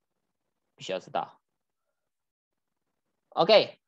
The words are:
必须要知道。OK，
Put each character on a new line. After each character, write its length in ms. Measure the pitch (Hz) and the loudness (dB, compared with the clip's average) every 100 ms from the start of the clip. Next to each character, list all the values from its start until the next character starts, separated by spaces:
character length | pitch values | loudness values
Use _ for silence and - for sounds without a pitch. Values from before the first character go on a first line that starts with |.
| _ _ _ _ _ _ _ | _ _ _ _ _ _ _
必 100 | - | -18
须 80 | - | -10
要 60 | 92 | -10
知 120 | - | -8
道。 300 | 87 - - _ _ _ _ _ _ _ _ _ _ _ _ _ _ _ _ _ _ _ | -8 -8 -12 _ _ _ _ _ _ _ _ _ _ _ _ _ _ _ _ _ _ _
OK， 500 | - 170 208 - - | -2 4 4 2 -6